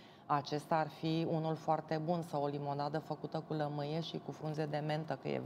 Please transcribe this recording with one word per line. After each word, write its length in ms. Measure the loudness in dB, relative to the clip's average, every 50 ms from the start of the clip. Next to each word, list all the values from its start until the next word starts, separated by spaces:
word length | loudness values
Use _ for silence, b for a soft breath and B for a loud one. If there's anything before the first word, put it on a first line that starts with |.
| B B B B B
acesta 500 | 2 2 2 2 2 -2 -2 2 4 4
ar 100 | 4 4
fi 400 | 2 -2 -2 0 2 2 2 2 2
unul 240 | 2 2 2 2 0
foarte 460 | 0 2 2 2 2 2 0 0 0 2
bun, 160 | 2 2 0
sau 220 | 0 -2 0 0 0
o 40 |
limonadă 520 | 0 0 0 -2 -2 0 0 0 0 0 -2
făcută 440 | -2 -4 -4 -6 -4 -4 -4 -4 -2
cu 60 | -2 0
lămâie 460 | 0 0 0 0 -2 -2 0 0 -2
și 200 | -2 -2 -4 -6 -6
cu 60 | -6
frunze 340 | -6 -4 -4 -2 -2 0 0
de 120 | 0 0
mentă, 400 | 0 0 0 0 0 0 -2 -4 -2
că 60 | -2
e 140 | -2 -2 0 0